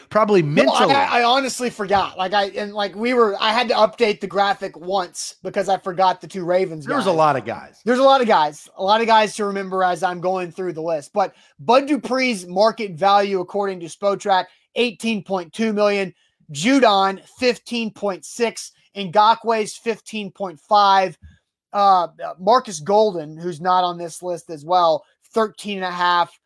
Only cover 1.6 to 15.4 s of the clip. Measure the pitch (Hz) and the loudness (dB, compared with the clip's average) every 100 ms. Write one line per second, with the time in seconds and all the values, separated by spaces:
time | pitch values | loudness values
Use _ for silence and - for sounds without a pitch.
1.6 | 247 - 196 196 165 - 185 202 202 196 | -6 -6 -2 0 0 -4 -2 0 -2 -4
2.6 | 208 208 202 180 233 254 220 196 220 220 | -8 -6 -6 -4 -2 2 2 2 0 0
3.6 | 240 - 214 - 226 - 190 180 202 190 | 0 2 2 2 0 0 -4 0 0 0
4.6 | 196 165 175 196 175 - - - 185 202 | -6 -10 -6 -4 -4 -8 -14 -12 -8 -4
5.6 | 190 185 196 175 185 185 165 196 170 180 | -2 -2 -2 0 2 0 -6 -8 0 0
6.6 | 185 160 180 269 190 165 156 139 110 101 | 0 -6 -6 -2 0 2 2 2 -4 -10
7.6 | 65 _ 208 247 269 269 233 190 151 151 | -12 _ -2 2 4 4 4 2 2 -4
8.6 | - - 190 220 226 220 214 - 202 196 | -16 -6 0 2 4 4 2 -2 -6 -6
9.6 | 190 190 185 175 180 180 175 190 180 165 | -6 -2 0 0 -4 -4 -4 -4 -6 -8
10.6 | 185 160 165 160 - 208 - - _ - | -8 -6 -6 -6 -4 -4 -4 -4 _ -8
11.6 | 143 254 277 277 - 254 254 208 175 185 | 2 2 2 -2 -2 -2 0 -2 -4 2
12.6 | 220 214 208 160 196 202 202 190 180 202 | 2 2 -8 -2 2 4 2 -2 -4 -4
13.6 | 202 185 165 - 202 196 208 185 180 _ | -4 -6 -12 -6 -4 -2 0 0 0 _
14.6 | _ - 240 185 226 214 170 190 | _ -2 -2 -2 -6 -6 -4 -6